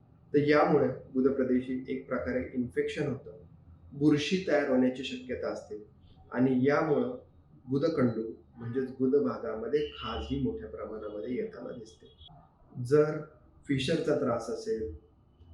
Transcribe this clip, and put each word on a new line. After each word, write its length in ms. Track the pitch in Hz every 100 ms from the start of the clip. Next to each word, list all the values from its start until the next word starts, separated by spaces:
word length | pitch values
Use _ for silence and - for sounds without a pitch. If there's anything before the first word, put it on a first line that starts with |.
| - - -
तर 140 | 147 143
यामुळे 400 | 151 147 113 127
गुदप्रदेशी 960 | - - 127 131 - 120 127 135 127 -
एक 180 | 131 -
प्रकारे 440 | 120 127 123 131
इन्फेक्शन 540 | 127 120 147 143 160 135
होतं, 240 | 120 - - - - - - -
बुरशी 520 | 143 151 147 - 185 -
तयार 220 | 147 143
होण्याची 340 | 127 127 131
शक्यता 460 | 131 123 127 127 -
असते 380 | 104 - 104 - - - - -
आणि 360 | 120 131 127 135
यामुळं 500 | 151 156 135 123 - - - - - 123
गुदकंडू 640 | 139 123 110 120 104 113 - - 117
म्हणजेच 320 | 117 127 123
गुद 260 | - 131 143
भागामध्ये 640 | 127 110 113 110 117 147
खाज 460 | 147 - 117 113 -
ही 120 | 139
मोठ्या 260 | 120 110 107
प्रमाणामध्ये 640 | 110 104 107 104 104 117 127
येताना 340 | 151 - 127
दिसते. 500 | - 107 - - - - - - _ - - 123
जर 360 | 147 156 - - - - - -
फिशरचा 520 | 135 - 160 - 127
त्रास 300 | 127 117 -
असेल, 460 | 110 113 110 110 - - _ _ _ -